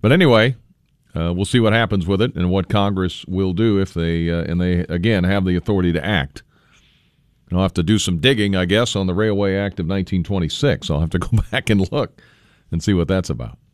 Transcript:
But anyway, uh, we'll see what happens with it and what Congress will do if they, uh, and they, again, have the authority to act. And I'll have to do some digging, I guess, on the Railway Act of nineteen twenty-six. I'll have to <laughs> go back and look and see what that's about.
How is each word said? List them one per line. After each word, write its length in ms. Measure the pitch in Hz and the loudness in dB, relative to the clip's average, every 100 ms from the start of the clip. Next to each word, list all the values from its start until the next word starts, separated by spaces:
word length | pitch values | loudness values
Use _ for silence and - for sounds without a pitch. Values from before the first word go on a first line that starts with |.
But 100 | 107 | 4
anyway, 440 | 160 165 113 117 127 _ _ _ _ _ 80 | 6 6 6 4 0 _ _ _ _ _ -4
uh, 160 | 82 87 | -2 -2
we'll 100 | 98 | 0
see 140 | 127 | 2
what 140 | 113 | 4
happens 340 | 110 113 101 87 | 2 2 0 0
with 120 | 98 | 0
it 160 | 117 - | 0 0
and 140 | 90 | 0
what 180 | 95 90 | 0 0
Congress 580 | 107 101 95 92 - - | 0 0 0 -4 -6 -6
will 260 | 90 95 | -2 -2
do 260 | 90 113 98 | 0 2 2
if 140 | 95 | 0
they, 380 | 85 82 85 82 | -2 -2 0 0
uh, 100 | 85 82 | -2 -2
and 140 | 87 | -2
they, 200 | 90 87 85 | 0 0 -2
again, 380 | 87 98 104 | -2 0 2
have 220 | 90 98 92 | 2 0 0
the 100 | 90 | 0
authority 360 | - 101 90 | 0 0 2
to 120 | 80 | 0
act. 380 | 80 98 71 - - _ _ _ _ _ _ _ _ _ _ | 0 -2 -2 -8 -20 _ _ _ _ _ _ _ _ _ _
And 100 | 90 | 0
I'll 60 | 95 | 0
have 80 | |
to 100 | - | 0
do 160 | 82 107 | 0 0
some 180 | - 85 | 0 0
digging, 380 | 127 127 101 95 | 2 2 0 0
I 100 | 90 | 0
guess, 300 | 104 120 104 | 0 0 -2
on 100 | 95 | -2
the 80 | |
Railway 420 | 90 110 101 101 95 | -2 -2 0 0 -2
Act 240 | 101 95 | -4 -4
of 60 | 82 | -4
nineteen 380 | 98 92 95 | -4 -2 -2
twenty-six. 680 | 85 98 80 - 143 80 - | -2 -2 -2 -2 -2 -2 -2
I'll 120 | 73 | -2
have 100 | 82 | 0
to 80 | 87 | -2
<laughs> 0 | |
go 100 | - 110 - | 0 -2 0
back 180 | - - | -4 0
and 220 | 104 92 | 0 0
look 280 | 147 101 - _ _ _ _ _ | -2 -6 -10 _ _ _ _ _
and 100 | 85 | -4
see 140 | 92 92 | 0 0
what 120 | 82 | 2
that's 220 | 95 87 | 0 -2
about. 300 | 62 58 - _ | -8 -8 -14 _